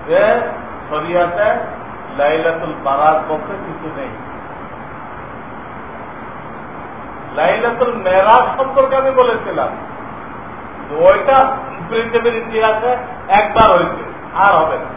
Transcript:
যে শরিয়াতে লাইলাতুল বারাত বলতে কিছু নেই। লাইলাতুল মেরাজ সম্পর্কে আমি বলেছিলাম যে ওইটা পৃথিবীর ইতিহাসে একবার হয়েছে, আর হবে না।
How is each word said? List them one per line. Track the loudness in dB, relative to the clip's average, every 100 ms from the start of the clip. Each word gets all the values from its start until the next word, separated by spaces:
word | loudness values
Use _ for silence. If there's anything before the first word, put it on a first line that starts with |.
যে | 2 2 4 2 0 -8 -12 -14
শরিয়াতে | -6 -6 0 2 2 2 0 0 -4 -10 -12 -14 -12 0
লাইলাতুল | 2 2 0 0 -4 -4
বারাত | -2 4 4 4
বলতে | 0 -4 -4 -10
কিছু | -10 -10 -10
নেই। | -10 -10 -10 -12 -14 -14 -14 -14 -14 -14 -14 -14 -14 -14 -14 -14 -14 -14 -14 -14 -14 -14 -14 -14 -14 -14 -14 -14 -14 -14 -14 -14 -14 -8
লাইলাতুল | 0 2 2 0 2 0 0
মেরাজ | 2 4 8 6 6
সম্পর্কে | 0 2 4 4 4
আমি | 4
বলেছিলাম | 4 4 2 -2 -2 -2 -4 -12 -12 -12 -12 -14 -14 -14 -14 -14 -14
যে | -8 6
ওইটা | 6 6 6 6 4 0 -8 -10
পৃথিবীর | -4 -2 0 2 2 0
ইতিহাসে | -4 0 2 2 0 0 -4 -12 2
একবার | 2 4 4 6
হয়েছে, | 6 2 -4 -10 -12 -8 2
আর | 4
হবে | 4 2 -2
না। | -6